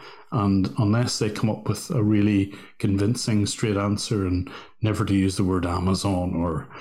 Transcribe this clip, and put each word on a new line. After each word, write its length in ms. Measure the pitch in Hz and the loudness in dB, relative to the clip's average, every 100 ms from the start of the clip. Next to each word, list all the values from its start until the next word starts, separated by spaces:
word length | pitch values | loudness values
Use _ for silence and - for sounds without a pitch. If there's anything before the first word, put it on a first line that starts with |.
| - - - | -20 -20 -6
And 400 | 107 101 95 92 - | 0 2 2 2 0
unless 400 | 104 113 107 - | 2 2 0 -2
they 120 | 107 | -4
come 180 | - 110 | -2 -2
up 180 | 107 - | -2 -4
with 220 | 107 - | -6 -4
a 140 | - | 0
really 500 | 104 107 104 101 98 - - - | 2 4 4 4 0 -6 -18 -4
convincing 640 | 104 98 101 123 - 107 101 | 0 2 0 0 0 0 0
straight 300 | - 113 101 | -2 0 0
answer, 500 | 101 104 - 107 92 | 0 -2 -2 -2 0
and 200 | 90 90 - - - | -2 -4 -10 -18 -4
never 220 | 107 101 98 | -2 0 2
to 100 | 98 | 2
use 220 | 95 92 | 2 2
the 60 | |
word 220 | 92 92 87 | 2 2 0
Amazon 720 | 87 90 95 101 90 90 85 | 0 0 0 0 0 0 0
or, 320 | 85 73 - - | -2 -2 -8 -14